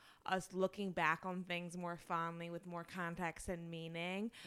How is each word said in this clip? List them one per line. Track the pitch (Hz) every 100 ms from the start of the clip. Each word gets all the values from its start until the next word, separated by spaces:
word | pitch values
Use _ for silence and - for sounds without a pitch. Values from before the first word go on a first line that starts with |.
| - -
us | - 185 -
looking | 185 185 202 196
back | 175 156 165 190
on | 180
things | 185 175 175 175
more | 175 170 -
fondly | 170 165 170 170
with | 170 175
more | 175
context | 170 185 170 170 170 - -
and | 175 170
meaning. | 165 165 165 175 190 220 -